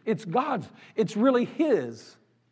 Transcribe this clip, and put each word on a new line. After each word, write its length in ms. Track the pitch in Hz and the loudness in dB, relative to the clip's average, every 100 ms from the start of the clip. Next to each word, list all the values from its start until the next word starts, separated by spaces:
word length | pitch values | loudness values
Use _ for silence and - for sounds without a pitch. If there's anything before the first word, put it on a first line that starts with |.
it's 200 | - 202 | -4 -4
God's. 440 | 180 196 302 233 117 - - - | -2 -2 -2 -4 -8 -18 -10 -4
It's 200 | 208 208 | -2 2
really 280 | 262 247 | 4 4
his. 720 | 233 - 311 233 120 110 - - _ _ _ | 0 0 2 2 0 -10 -18 -20 _ _ _